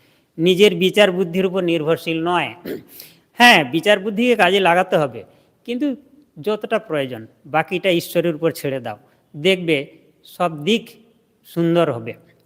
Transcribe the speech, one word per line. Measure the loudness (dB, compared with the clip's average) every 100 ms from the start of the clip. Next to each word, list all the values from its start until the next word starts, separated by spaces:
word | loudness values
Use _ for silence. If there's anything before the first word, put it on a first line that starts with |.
| _ _ _ -2
নিজের | 2 4 4
বিচার | 4 2 4 2
বুদ্ধির | 2 -2 -2 -2
উপর | -2
নির্ভরশীল | -2 -2 0 -2 -2 -4 -2
নয়। | -2 -4 -8 -12 -12 -14 -20 -20 _ _
হ্যাঁ, | 4 6 6
বিচার | 4 0 2 2
বুদ্ধিকে | 0 -2 2 4
কাজে | 4 4
লাগাতে | 4 2 2 0
হবে, | 0 -4 -18 _ _ _
কিন্তু | -10 -4 -4 -4 -12 _ _ -12
যতটা | -6 -6 -4 -4
প্রয়োজন, | -2 -4 -4 -8 -14 _ -4
বাকিটা | -2 -2 -2 0
ঈশ্বরের | 0 0 -2 -2
উপর | -2 -4
ছেড়ে | -4 -6 -6
দাও, | -8 -12 _ _ _ -4
দেখবে | 0 0 0 -2 -4 -14 _ _
সব | -20 -6 -4 -4
দিক | -2 -2 -4 -18 _ _ _ _
সুন্দর | _ -4 0 2 0
হবে। | -2 -10 -16 _ _